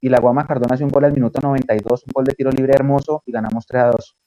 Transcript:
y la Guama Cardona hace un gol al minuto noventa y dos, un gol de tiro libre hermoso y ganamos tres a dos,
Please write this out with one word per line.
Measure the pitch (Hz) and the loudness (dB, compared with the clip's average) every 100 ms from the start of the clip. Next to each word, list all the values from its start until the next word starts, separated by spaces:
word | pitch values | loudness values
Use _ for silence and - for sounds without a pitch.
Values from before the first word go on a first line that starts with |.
y | 127 | 0
la | 123 | 2
Guama | 120 131 143 | 4 0 -2
Cardona | 135 120 | -2 0
hace | 131 | 0
un | 143 | 0
gol | 143 | 2
al | 143 | 2
minuto | 143 117 - | 2 -2 -2
noventa | 147 139 127 107 | -2 -2 0 -2
y | |
dos, | 117 123 - | -2 -4 -4
un | |
gol | 135 | -4
de | 131 | -2
tiro | 127 135 | -2 -2
libre | 131 135 | 0 2
hermoso | 135 139 139 143 151 - | 2 2 0 -2 -6 -6
y | |
ganamos | 120 110 113 - | -6 -4 -6 -4
tres | 127 | 0
a | 120 | 2
dos, | 117 - _ | 2 -4 _